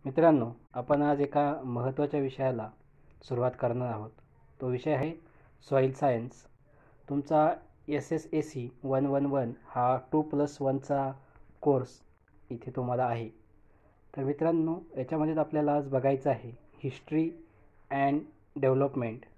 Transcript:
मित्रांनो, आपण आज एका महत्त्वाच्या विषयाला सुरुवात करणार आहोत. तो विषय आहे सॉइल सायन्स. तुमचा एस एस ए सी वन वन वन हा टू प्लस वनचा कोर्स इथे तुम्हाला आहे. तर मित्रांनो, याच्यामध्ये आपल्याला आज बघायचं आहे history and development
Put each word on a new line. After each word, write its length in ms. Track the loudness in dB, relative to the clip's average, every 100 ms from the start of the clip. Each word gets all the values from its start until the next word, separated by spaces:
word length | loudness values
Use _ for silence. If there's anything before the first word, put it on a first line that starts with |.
| -2
मित्रांनो, 440 | 6 6 6 2 -8 -10
आपण 280 | -10 0 2
आज 180 | 2 2
एका 400 | 2 2 0 -2
महत्त्वाच्या 560 | -4 -4 -4 -2 -2 -2
विषयाला 500 | -4 -2 -2 -2 -8 -14 -20 _ -20 -20
सुरुवात 280 | -6 -2 -2 0
करणार 280 | -2 0 -4
आहोत. 220 | -6 -8 -16 -20 _ -20 -8
तो 80 | -4
विषय 220 | -2 0
आहे 240 | 0 0 -6 -18 -20 -20 -20 0
सॉइल 220 | 2 2
सायन्स. 380 | 2 2 2 -2 -14 -20 -20 _ -20 -20 -20 -4
तुमचा 460 | -4 2 4 4 2 -10 -18 -4
एस 240 | -4 -2
एस 160 | -4 -2
ए 80 | -4
सी 320 | -2 -8 -10 -8
वन 220 | -2 0 2
वन 200 | 2 2
वन 240 | 0 -2 -6 -8
हा 320 | 0 2 2 2
टू 100 | 0
प्लस 360 | 0 0 -2 0
वनचा 520 | -2 -2 -2 -2 -2 -6 -18 -20 -20 -2
कोर्स 280 | 2 2 0 -14 -20 _ _ -20 -12
इथे 200 | -12 -8 -6
तुम्हाला 280 | -2 0
आहे. 240 | 0 -2 -6 -14 -20 -20 -20 -20 -20 _ -14 -6
तर 80 |
मित्रांनो, 520 | -4 0 0 2 0 -2 -8 -8
याच्यामध्ये 380 | -4 0 0
आपल्याला 400 | 0 0 0 2
आज 140 | 0 0
बघायचं 420 | 0 2 2 0
आहे 280 | -2 -6 -18 -20 -10
history 440 | -10 -10 -2 0 0 -4 -20 -20 -20 _ _ 0
and 200 | 2 0 -4 -20 _ 0
development 640 | 2 4 2 0 -4 -8 -16